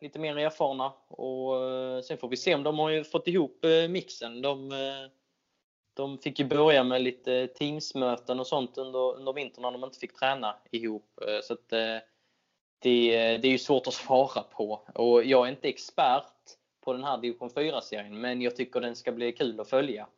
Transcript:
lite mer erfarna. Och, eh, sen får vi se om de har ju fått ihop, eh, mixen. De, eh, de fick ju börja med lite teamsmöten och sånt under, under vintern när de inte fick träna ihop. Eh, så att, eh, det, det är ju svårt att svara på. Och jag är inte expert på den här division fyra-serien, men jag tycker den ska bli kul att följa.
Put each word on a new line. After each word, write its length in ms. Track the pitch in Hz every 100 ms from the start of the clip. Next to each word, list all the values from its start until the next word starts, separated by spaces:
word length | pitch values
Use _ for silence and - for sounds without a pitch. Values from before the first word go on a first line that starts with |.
lite 180 | 147 151
mer 180 | 156 147
erfarna. 560 | 151 151 147 135 135 - _
Och, 560 | - 131 131 131 131
eh, 380 | 127 131 131 127
sen 160 | 127 151
får 100 | 123
vi 100 | 123
se 180 | - 151
om 80 |
de 160 | 147 156
har 100 | 156
ju 140 | 156
fått 240 | 151 165 175
ihop, 380 | 180 143 - 165
eh, 240 | 160 165
mixen. 520 | 180 - - 117 120
De, 300 | 139 139 135
eh, 400 | 135 135 135 135 135 _ _ _ _ _ _ _
de 240 | - 139 135
fick 220 | 151 -
ju 60 | 135
börja 380 | 147 156 143
med 180 | 127 127
lite 460 | 127 127 - 127 127
teamsmöten 920 | - 143 151 - 135 127 120 - 127
och 80 | 127
sånt 300 | 151 123 135
under, 380 | 131 127 127 123
under 160 | 135
vintern 280 | 139 131 -
när 100 | 123
de 120 | 123
inte 160 | 131 -
fick 200 | 123 -
träna 360 | 135 135 110 104 _
ihop. 480 | 117 113 107 - - 107
Eh, 140 | 107
så 100 | -
att, 200 | 117 _
eh, 240 | 113 113 110 - _ _ _ _ _ _ _
det, 580 | 123 120 117 117 113 113
det 100 | 131
är 40 |
ju 60 | 131
svårt 300 | - 135 131
att 60 |
svara 500 | - - 131 135 110
på. 380 | 104 - 107 107 - -
Och 280 | 117 120
jag 240 | 120 135 123
är 40 |
inte 180 | 143 143
expert 880 | - - - 143 135 - _ - - _ _
på 100 | -
den 100 | 127
här 140 | 143 123
division 320 | 120 117 123
fyra-serien, 720 | 143 151 135 - 107 104 104
men 200 | 123 123
jag 140 | 123 120
tycker 260 | 123 123
den 140 | 120 117
ska 160 | -
bli 200 | 117 120
kul 280 | 120 131 110
att 100 | 107
följa. 380 | 131 143 107 104